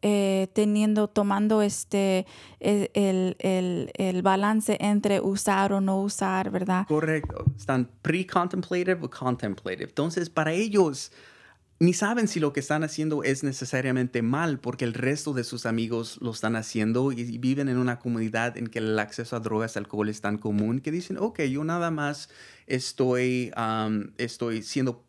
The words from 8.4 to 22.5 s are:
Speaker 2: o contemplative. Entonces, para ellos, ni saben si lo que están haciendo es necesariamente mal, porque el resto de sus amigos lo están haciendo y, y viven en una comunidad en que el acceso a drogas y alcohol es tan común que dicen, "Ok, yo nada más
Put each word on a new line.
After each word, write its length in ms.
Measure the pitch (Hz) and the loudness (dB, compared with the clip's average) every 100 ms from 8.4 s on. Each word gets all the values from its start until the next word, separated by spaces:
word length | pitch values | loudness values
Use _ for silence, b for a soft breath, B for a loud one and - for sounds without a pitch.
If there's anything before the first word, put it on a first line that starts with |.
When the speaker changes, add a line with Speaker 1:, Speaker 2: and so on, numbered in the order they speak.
| 175 185 180 180 180 180 | 0 -2 -2 0 0 0
Speaker 2:
o 80 | 139 | -2
contemplative. 760 | - 127 123 107 95 - 92 - | -4 -2 0 -2 -4 -6 -6 -6
Entonces, 420 | - 151 165 165 | -2 0 0 -2
para 220 | - 156 | 0 0
ellos, 580 | 170 220 202 170 135 - B B B B B _ _ | 0 2 4 4 2 -10 B B B B B _ _
ni 120 | 170 | 4
saben 360 | 180 208 240 220 | 4 0 2 0
si 100 | 175 | 2
lo 140 | 151 | 0
que 80 | 143 | -2
están 240 | 135 151 | -2 -2
haciendo 400 | 156 151 156 151 | -2 -2 -2 -2
es 180 | - 135 | -2 -2
necesariamente 800 | 143 131 127 131 131 127 123 123 | -2 -4 -4 -2 0 0 0 0
mal, 380 | 113 139 165 139 | 0 0 0 -2
porque 240 | - 127 | -4 -4
el 100 | 123 | -4
resto 380 | 117 127 143 151 | -2 -2 -2 -2
de 100 | 131 | -4
sus 240 | 117 123 117 | -4 -6 -4
amigos 520 | 113 117 117 113 - | -2 -2 -4 -4 -8
lo 80 | 123 | -8
están 240 | 110 110 | -4 -2
haciendo 560 | 113 110 113 107 117 135 | -2 -4 -2 0 2 0
y, 100 | 120 | -2
y 160 | 120 117 | -6 -4
viven 300 | 127 135 139 | -2 0 0
en 100 | 123 | 0
una 200 | 123 120 | 0 -2
comunidad 580 | 123 113 110 113 120 110 | -4 -2 -2 -2 -2 -4
en 100 | 113 | -8
que 100 | 117 | -4
el 180 | 110 107 | 0 0
acceso 340 | 104 - 117 | -2 -6 -8
a 60 | 120 | -6
drogas 340 | 107 107 113 | -2 -2 -2
y 60 | 110 | -6
alcohol 280 | 101 104 107 | -6 -2 -2
es 120 | 107 | -2
tan 180 | 101 107 | -4 -4
común 400 | 110 104 107 123 | -2 0 0 0
que 140 | 139 | -2
dicen, 240 | 160 175 190 | -6 -6 -4
"Ok, 220 | 214 233 | -4 -2
yo 220 | 143 135 | -2 0
nada 260 | 156 170 170 | -2 -2 -2
más 380 | 160 147 147 - B B | -2 -4 -6 -12 B B